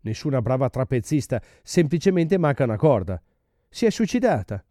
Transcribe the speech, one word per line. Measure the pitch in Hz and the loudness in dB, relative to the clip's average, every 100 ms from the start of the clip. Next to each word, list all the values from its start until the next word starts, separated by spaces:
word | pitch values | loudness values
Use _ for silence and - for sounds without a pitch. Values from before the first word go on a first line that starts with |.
Nessuna | 110 107 151 135 | -8 -6 -2 -2
brava | 113 131 131 | 0 0 0
trapezzista, | - 131 127 - 151 - 117 - _ | -2 -2 -2 0 -4 -2 -6 -6 _
semplicemente | - - 156 170 196 185 160 190 | -2 0 2 2 2 2 2 2
manca | 156 139 | 2 2
una | 127 104 | 0 2
corda. | 151 117 90 90 _ _ _ _ _ | 2 2 0 -8 _ _ _ _ _
Si | - 226 | -2 -2
è | |
suicidata. | - 220 247 233 139 95 101 _ | 0 -2 0 0 0 -4 -10 _